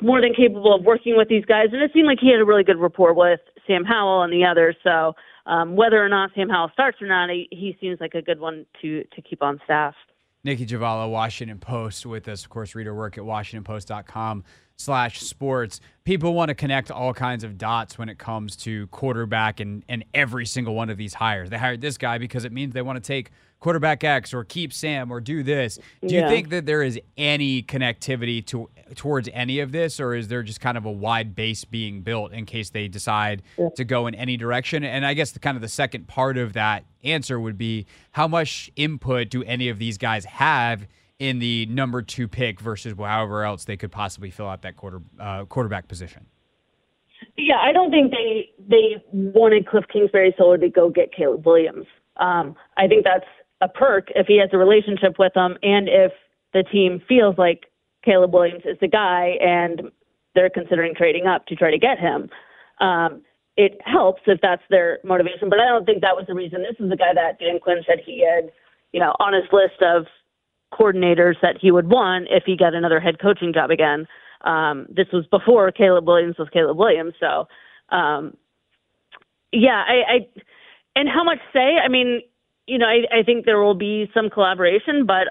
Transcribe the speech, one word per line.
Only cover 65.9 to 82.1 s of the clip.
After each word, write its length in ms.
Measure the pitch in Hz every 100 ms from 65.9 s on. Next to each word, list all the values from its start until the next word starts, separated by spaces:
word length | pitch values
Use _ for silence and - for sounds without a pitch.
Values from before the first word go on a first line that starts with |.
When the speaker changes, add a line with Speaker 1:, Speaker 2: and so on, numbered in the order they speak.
| 196
Speaker 1:
that 160 | 196 185
was 80 | 185
the 60 | 180
reason. 280 | 180 175
This 120 | 196 226
is 60 | 196
the 80 | 170
guy 160 | 175
that 260 | 175 165 -
Dan 200 | 170 175
Quinn 180 | 180 175 165
said 120 | 170 -
he 220 | 170 170
had, 220 | 170 165 - _ _ _
you 80 | 175
know, 160 | 165 -
on 100 | 202
his 120 | 196 180
list 280 | 196 190 -
of 240 | 180 170 160 _ _ _ _ _ _
coordinators 640 | - 214 190 180 170 175 165
that 140 | 175 -
he 100 | 185
would 180 | 175 170
want 380 | 240 202 185 180
if 140 | 185 180
he 120 | 180
got 160 | 175
another 260 | 170 170 160
head 200 | 175 160
coaching 320 | 202 202 175
job 180 | 165 139
again. 340 | 160 151 147 160 - - -
Um, 460 | - 160 156 147 -
this 180 | 175 190
was 120 | 180 160
before 400 | 196 - 240 190
Caleb 340 | - 196 180 165
Williams 300 | 175 170 165
was 120 | 151
Caleb 260 | 175 156 156
Williams. 360 | 220 165 165 -
So, 260 | - 151 160 _ - _ - 185
um, 400 | 151 147 151 - _ _ _ _ _ _ _ - _ _ _
yeah, 300 | 233 254 220 -
I, 60 | 240 233
I, 140 | 240 - - - _ - _ _ -
and 100 | 285
how 160 | 277
much 160 | 339 311 -
say? 240 | 269 254 330
I 40 | 262
mean, 340 | 254 247